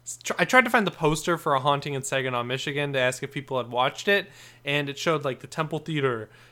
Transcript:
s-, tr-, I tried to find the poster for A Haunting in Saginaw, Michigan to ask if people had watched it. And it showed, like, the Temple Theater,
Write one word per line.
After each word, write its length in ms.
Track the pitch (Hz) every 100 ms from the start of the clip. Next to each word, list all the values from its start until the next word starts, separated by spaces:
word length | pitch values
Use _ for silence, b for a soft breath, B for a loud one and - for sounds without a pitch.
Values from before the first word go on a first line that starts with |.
s-, 140 | - -
tr-, 120 | - -
I 60 |
tried 200 | 175 254
to 60 | 240
find 160 | 240 190
the 40 |
poster 480 | - 151 156 - 170
for 160 | 160
A 60 | 135
Haunting 340 | 143 143 147
in 80 | 135
Saginaw, 400 | 131 135 131 123
Michigan 500 | 120 131 151 143 143
to 60 | 135
ask 240 | 127 127
if 80 | 135
people 240 | 147 135 127
had 140 | 117
watched 380 | 120 131 - -
it. 180 | 202 190 B B B
And 260 | 143 147 143
it 80 | 139
showed, 260 | 170 156
like, 160 | 139 123
the 60 | -
Temple 320 | - 156 160
Theater, 500 | 160 151 135 113 107 b b